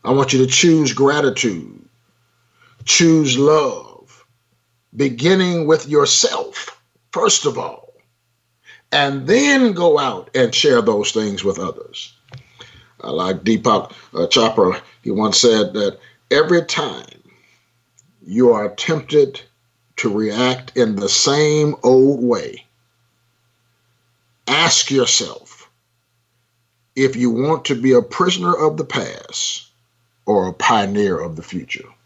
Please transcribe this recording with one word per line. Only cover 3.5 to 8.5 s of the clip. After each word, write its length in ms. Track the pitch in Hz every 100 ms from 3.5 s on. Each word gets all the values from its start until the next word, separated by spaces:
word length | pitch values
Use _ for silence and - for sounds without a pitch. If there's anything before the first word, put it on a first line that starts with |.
| 156 139 101 - - _ _ _ _ _ _ _ _ _ 110
beginning 720 | 139 117 156 190 180 170 151
with 240 | 160 139
yourself, 920 | 147 123 - - - - - - - _ _ _
first 360 | - 208 - 147
of 100 | 123
all, 360 | - - - _ _ _ _ _ _